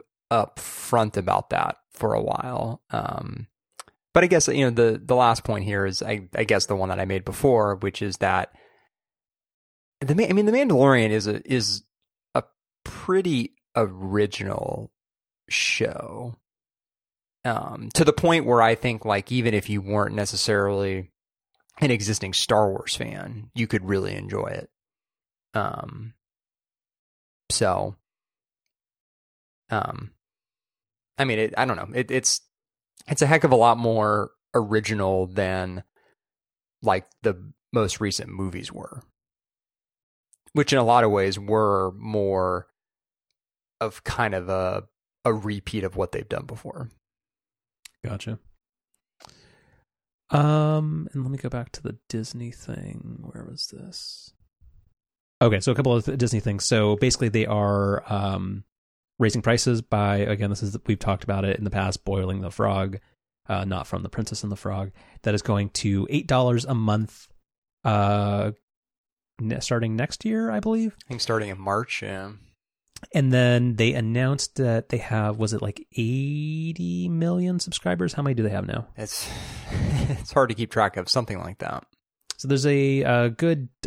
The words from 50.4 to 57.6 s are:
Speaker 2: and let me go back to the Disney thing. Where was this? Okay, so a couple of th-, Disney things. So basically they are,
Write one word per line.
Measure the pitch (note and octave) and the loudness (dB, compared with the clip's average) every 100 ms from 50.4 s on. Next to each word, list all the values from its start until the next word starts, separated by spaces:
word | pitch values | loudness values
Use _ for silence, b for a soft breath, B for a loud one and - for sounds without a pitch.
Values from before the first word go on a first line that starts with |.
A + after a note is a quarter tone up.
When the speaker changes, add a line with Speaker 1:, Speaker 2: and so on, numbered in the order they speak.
| D3 D3+ D3+ D#3 D3+ D#3 D#3 | 4 4 4 2 0 -4 -6
Speaker 2:
and | C3+ | -6
let | B2+ | -6
me | C#3 | -6
go | C3+ | -6
back | B2 A#2+ | -8 -8
to | - | -10
the | - A2+ - | -10 -12 -8
Disney | A2+ A2 A#2+ A#2+ | -8 -8 -10 -12
thing. | - - - G1+ - - - | -14 -12 -12 -10 -12 -14 -14
Where | - - - | -14 -16 -16
was | - - | -12 -12
this? | - - - - - - _ _ _ - - _ _ _ _ _ - | -12 -16 -14 -14 -16 -20 _ _ _ -20 -20 _ _ _ _ _ 2
Okay, | A#2+ G2+ | 4 4
so | C3+ | 0
a | A#2+ | 0
couple | B2+ A#2+ | 2 2
of | G#2+ | 0
th-, | B2 | 0
Disney | A#2+ G#2+ | 0 0
things. | G#2 G2+ - | -2 -2 0
So | A2+ G#2 G#2 | 2 4 4
basically | B2+ - A#2 | 2 2 0
they | G#2+ G#2+ | 0 0
are, | G#2 | 2